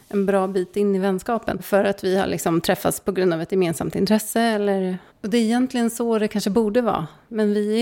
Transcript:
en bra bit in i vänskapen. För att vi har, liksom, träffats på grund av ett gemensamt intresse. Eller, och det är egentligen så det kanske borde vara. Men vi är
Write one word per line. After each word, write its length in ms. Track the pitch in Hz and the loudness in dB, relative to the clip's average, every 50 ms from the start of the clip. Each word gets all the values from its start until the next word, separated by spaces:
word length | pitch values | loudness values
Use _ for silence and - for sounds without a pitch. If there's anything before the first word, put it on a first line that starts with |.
| - - | -12 -6
en 180 | - 202 196 | -2 -2 0
bra 220 | 190 196 196 190 190 | 2 2 2 0 0
bit 280 | 190 196 180 185 - | 0 -2 -4 -2 -2
in 180 | 202 202 202 196 | 0 0 2 2
i 20 | 190 | 2
vänskapen. 640 | 185 202 190 185 - - 240 220 - - - - 180 | 2 0 0 -2 -2 -2 -4 -4 -2 -4 -6 -6 -4
För 220 | - - 196 208 | 0 2 2 2
att 200 | 202 196 196 - | 2 0 -2 -2
vi 120 | 185 180 | 0 0
har, 100 | 196 190 | 0 0
liksom, 340 | - 175 170 - 185 165 165 | 0 -2 -2 0 0 0 2
träffats 400 | - - 190 - - 175 160 - | 2 2 0 0 0 -2 -2 -2
på 120 | - - 190 | -4 -4 -2
grund 220 | 185 185 185 165 | 0 2 2 2
av 80 | 160 165 | 0 -2
ett 100 | - - | -2 0
gemensamt 420 | 190 185 165 160 - - 160 - | 0 2 2 0 -2 -4 -4 -2
intresse. 460 | - 190 190 214 220 - - - 233 | 0 0 2 2 2 0 0 -2 0
Eller, 580 | 226 233 220 208 208 202 196 190 190 185 185 185 - - - _ - | 0 0 0 0 0 0 0 0 -2 -2 -4 -6 -10 -14 -16 _ -6
och 80 | 214 | -2
det 80 | 185 240 | 0 2
är 40 | 226 | 2
egentligen 480 | 214 233 247 254 254 254 247 233 226 | 2 2 2 0 0 0 -2 -2 -2
så 280 | 226 - 240 233 226 214 | -2 -2 -2 0 0 0
det 100 | 208 208 | 0 0
kanske 220 | - 208 196 208 | -2 -2 -2 0
borde 320 | 190 233 226 208 202 247 240 | 2 2 2 2 2 0 2
vara. 240 | 220 190 - 160 151 - - _ - | 2 0 -2 -2 -6 -10 -16 _ -8
Men 260 | 233 214 214 208 208 | -2 0 0 2 2
vi 200 | 214 208 208 214 | 2 0 0 0
är 40 | 226 | 2